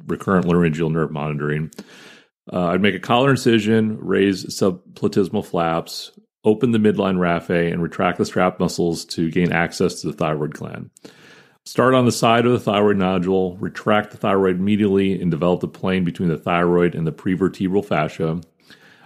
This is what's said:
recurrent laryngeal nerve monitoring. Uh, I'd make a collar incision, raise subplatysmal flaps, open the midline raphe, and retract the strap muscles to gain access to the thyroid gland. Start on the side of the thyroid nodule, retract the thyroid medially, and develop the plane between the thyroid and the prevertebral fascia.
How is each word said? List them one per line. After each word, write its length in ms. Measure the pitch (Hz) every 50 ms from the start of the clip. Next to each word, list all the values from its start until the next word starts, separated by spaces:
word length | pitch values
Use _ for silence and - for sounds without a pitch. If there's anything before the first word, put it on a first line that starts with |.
| -
recurrent 400 | 82 85 - - 104 98 90 90
laryngeal 420 | 87 85 87 87 82 76 80 85 78
nerve 220 | 78 82 78 76
monitoring. 600 | 78 76 73 76 76 76 76 73 76 78 80 76 - - - - - - - - - - _ _ _ _ _ -
Uh, 180 | - 90 87 85
I'd 120 | 87 92
make 140 | 98 104 92
a 60 | 92
collar 320 | - - 120 120 131 139 135
incision, 640 | 123 - 123 117 113 101 107 113 113 110 107 107 -
raise 440 | - 95 95 98 98 101 98 87 -
subplatysmal 960 | - - - 110 98 90 - - - - - - 101 - 107 98 82 - 104 87
flaps, 680 | - - 87 85 82 82 82 82 - - - - - - - - _ _ _ -
open 260 | 107 107 107 - 123
the 80 | 113 110
midline 400 | 107 107 95 101 98 95 95 90
raphe, 520 | 90 87 85 82 - - 92 85 85 85
and 120 | 85 87 85
retract 340 | 80 - - 95 87 87
the 80 | - 107
strap 360 | - - 95 90 90 - -
muscles 440 | 92 82 - - 90 85 82 78 -
to 240 | - - - 85 82
gain 220 | 80 90 87 80 80
access 480 | 82 85 85 - - 95 85 - -
to 60 | -
the 80 | 80 76
thyroid 400 | - 82 78 78 73 76 78 78
gland. 360 | - - 80 82 - - - _ _ - - - - - - - - - _ _ _ _
Start 260 | - - - 120 127 131
on 140 | 131 123
the 60 | 120 -
side 340 | - - 117 113 120 117
of 60 | 123 123
the 60 | 110
thyroid 380 | - 113 101 104 104 104 101
nodule, 640 | 95 92 92 95 92 87 92 95 92 92 92 92 98
retract 520 | 98 87 - - - - 107 104 104 -
the 60 | -
thyroid 420 | - - 104 98 98 95 95 92 90
medially, 640 | 95 101 107 101 107 101 98 98 98 95 95 90
and 100 | 90 87
develop 300 | 80 73 87 90 90 87
the 80 | - 85
plane 360 | - - - 95 92 92 90
between 260 | 85 80 - 95 85
the 80 | 78 73
thyroid 560 | - 92 87 87 87 87 87 87 87 87 78
and 120 | 82 82
the 60 | 80 76
prevertebral 720 | - - 101 92 82 95 87 - - 98 90 92 101 -
fascia. 560 | - - 78 76 78 - - 82 80 80 87 85 - _ _ _ - - - _ - _ _ _